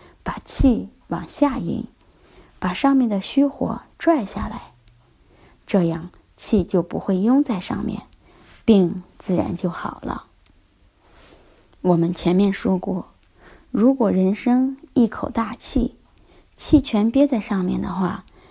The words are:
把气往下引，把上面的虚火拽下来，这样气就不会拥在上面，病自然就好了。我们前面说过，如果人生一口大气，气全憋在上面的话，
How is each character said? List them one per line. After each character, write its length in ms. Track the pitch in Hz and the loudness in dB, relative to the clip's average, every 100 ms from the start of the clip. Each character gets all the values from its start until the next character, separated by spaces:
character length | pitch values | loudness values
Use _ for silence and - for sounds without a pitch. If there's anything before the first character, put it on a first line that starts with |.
| - _ | -20 _
把 180 | - - | -10 -10
气 440 | - - 269 202 190 - - | -6 2 2 2 -4 -16 -10
往 200 | 165 160 | -8 -8
下 300 | - 285 - | -2 -2 0
引， 300 | 170 - - _ _ _ _ - - _ | -6 -6 -8 _ _ _ _ -20 -20 _
把 100 | 180 | -6
上 240 | 180 277 269 | 0 2 2
面 120 | 240 | 2
的 120 | 202 | 0
虚 240 | - - | -2 2
火 380 | 285 - 175 - - _ | 2 0 -6 -6 -12 _
拽 260 | 330 311 | 0 0
下 220 | 196 208 208 | -2 -6 -8
来， 260 | 220 - _ _ _ _ _ _ _ - _ - | -8 -14 _ _ _ _ _ _ _ -20 _ -2
这 160 | 196 | 0
样 280 | 170 160 175 - _ - | 2 -2 -8 -18 _ -16
气 260 | - 208 | 0 0
就 180 | 170 185 | 2 0
不 200 | 170 175 | -2 -4
会 160 | - 185 | -2 0
拥 260 | 214 269 | 2 2
在 160 | 285 190 | 2 -2
上 260 | - - | -4 -6
面， 180 | - - - - _ - - - | -6 -8 -10 -20 _ -20 -20 -2
病 380 | - 202 175 180 - - | 4 4 4 0 -12 -12
自 160 | - | -4
然 220 | 175 - 170 | -2 -2 -4
就 120 | 175 | -6
好 300 | - - - | -6 -10 -8
了。 240 | - - - _ _ _ _ _ _ _ _ - - - _ _ _ _ | -8 -10 -12 _ _ _ _ _ _ _ _ -20 -20 -20 _ _ _ _
我 160 | 180 170 | 2 2
们 180 | 170 | 2
前 220 | 180 214 185 | 0 0 2
面 160 | 202 | 2
说 260 | 190 190 180 | 0 -2 -2
过， 280 | - 185 - _ _ _ - - _ | -2 -6 -8 _ _ _ -20 -20 _
如 200 | 196 240 | 2 2
果 180 | 269 208 | 4 2
人 240 | 185 190 208 | 2 2 0
生 400 | 240 247 262 269 - | 2 2 2 -2 -4
一 140 | - 220 | 0 0
口 200 | - - | 0 -6
大 280 | - 214 - | -4 -6 -8
气， 400 | - 254 240 - _ _ _ - _ | -4 -2 -2 -6 _ _ _ -20 _
气 260 | - - 294 | -14 2 4
全 300 | - 208 220 | 4 0 2
憋 160 | 269 285 | 4 2
在 140 | 226 | 0
上 240 | - 196 | -2 -2
面 180 | 185 185 | -2 -2
的 100 | 202 | -4
话， 320 | 180 180 - - - - | -2 -4 -4 -14 -20 -20